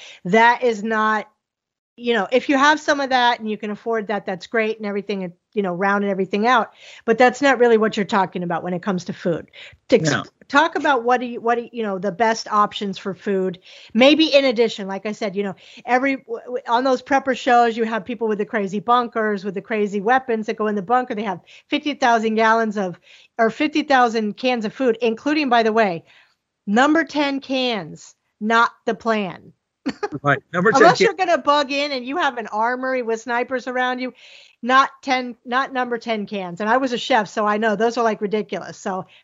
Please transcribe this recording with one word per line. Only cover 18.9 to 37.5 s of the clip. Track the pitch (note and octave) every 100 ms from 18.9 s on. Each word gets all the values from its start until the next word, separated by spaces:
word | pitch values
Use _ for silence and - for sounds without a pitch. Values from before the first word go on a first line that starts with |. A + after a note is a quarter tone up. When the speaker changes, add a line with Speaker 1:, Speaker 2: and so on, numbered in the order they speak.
| A#3+ A#3+ A3+ G#3+ G#3 G3
Speaker 1:
with |
the | F#3
crazy | - A3 G#3 G3+
weapons | G3 B3+ B3+ A3+ G#3+
that | A3
go | G#3+
in | G#3
the |
bunker. | F3+ B3 B3+ G#3+
They |
have | A3 F3 _ - -
fifty | D4 D4+
thousand | C#4 B3 A#3 A3 G#3+
gallons | A3 A3+ A3+ G#3
of, | F#3 E3+ _ - _ -
or | A3+
fifty | A3 D4+ D4+
thousand | D4 C4+ B3 A3+ G#3+ -
cans | B3+ B3 G#3+
of |
food, | - C4 A3+
including, | A#3+ A3+ C#4+ D#4 C#4
by | A#3+
the | A3
way, | A3 G#3 E3+ - _ _ _ _ _ -
number | G#3+ C#4+ D#4 D#4+
ten | C#4+ C#4+ C#4
cans, | - C4+ B3+ G#3+ E3+ E3+ - _ _ -
not | G#3+ A3+ A#3 - -
the | A3+
plan. | A3+ G#3+ F#3+ - - _ _ _ C#4+ - G#4 C#3+
Speaker 2:
Right. | C#3+ C#3 _
Number | E3+ G3+
ten | C4+
Speaker 1:
Unless | E4 -
Speaker 2:
can- | A4+
Speaker 1:
you're |
gonna | F4+ F4+ D#4
bug | D4 D4 C4
in | C#4 D4
and | C4+
you | A#3+ D#4+
have | D4 A#3+
an | G#3+
armory | G#3+ A3+ B3+ C4 C4
with | A3+ A3+
snipers | B3 A#3+ B3 C4 C4
around | B3 B3+ B3+
you, | B3+ - - - - _ A#3
not | C4 C4+ -
ten, | C4+ B3+ B3 A#3 B3+
not | B3 C#4
number | C4 B3 A#3
ten | A#3 A3 G3
cans. | G#3 F3+ E3+
And | G#3+
I | B3+
was | C4+
a | A#3
chef, | - B3 F#3+
so | -
I | G#3